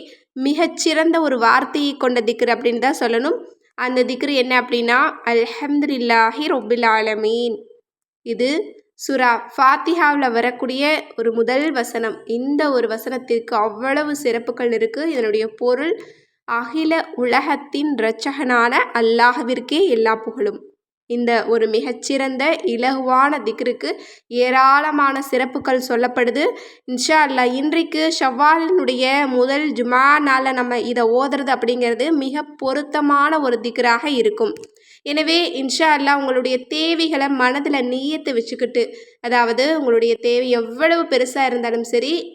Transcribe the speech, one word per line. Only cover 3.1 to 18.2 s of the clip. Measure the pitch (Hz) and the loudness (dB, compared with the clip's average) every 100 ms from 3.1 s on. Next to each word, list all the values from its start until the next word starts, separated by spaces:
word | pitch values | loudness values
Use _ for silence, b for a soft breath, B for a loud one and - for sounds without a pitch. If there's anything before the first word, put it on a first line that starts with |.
| 233 285 494 B B B - | 0 0 -4 B B B -6
அந்த | 247 254 | -2 0
திக்ரு | 247 254 294 | 0 -2 -2
என்ன | 277 247 254 | 0 2 0
அப்படின்னா, | 240 240 233 247 302 - 233 | 0 -2 2 2 2 -2 0
அல்ஹம்துலில்லாஹி | 233 233 - 285 294 285 262 240 226 226 233 302 | 0 0 -4 -2 0 0 -2 2 4 4 0 -2
ரொபில் | 277 214 240 226 | -2 0 0 2
ஆலமீன். | 220 220 214 214 233 240 214 - - _ _ _ _ 233 | 2 0 -2 -2 0 -2 -4 -10 -20 _ _ _ _ -8
இது | 226 254 311 - - _ _ | -2 0 0 -4 -12 _ _
சூரா | - 269 247 226 - | -4 2 2 2 -4
ஃபாத்திஹாவுல | - 262 294 302 339 294 285 262 | 2 4 4 0 2 2 2 0
வரக்கூடிய | 233 240 247 254 254 285 302 - - | 0 -2 -2 -6 -2 0 -2 -4 -4
ஒரு | 226 | -2
முதல் | 226 226 262 311 | 0 0 0 0
வசனம். | 254 240 233 226 - - | -2 -4 -4 -6 -6 -6
இந்த | 233 262 294 302 | -4 -2 0 2
ஒரு | 254 233 | 0 0
வசனத்திற்கு | 220 - 254 254 233 233 226 | -4 -6 -8 -2 -2 0 -2
அவ்வளவு | 214 214 262 285 302 285 | -2 -2 -2 -2 -2 -2
சிறப்புகள் | 247 233 247 240 240 | -2 -2 -4 -4 -2
இருக்கு. | 226 220 247 330 | 0 0 -2 -4
இதனுடைய | 277 220 214 220 214 | -2 0 0 -2 -2
பொருள் | 247 254 311 453 B B B B - | 0 0 0 -4 B B B B -6
அகில | 233 247 311 320 330 - 320 | -6 -4 -2 0 0 -2 -4
உலகத்தின் | 247 233 320 285 - 285 294 247 | 0 0 0 -4 -4 -4 -2 0
இரட்சகனான | 220 226 | -2 -2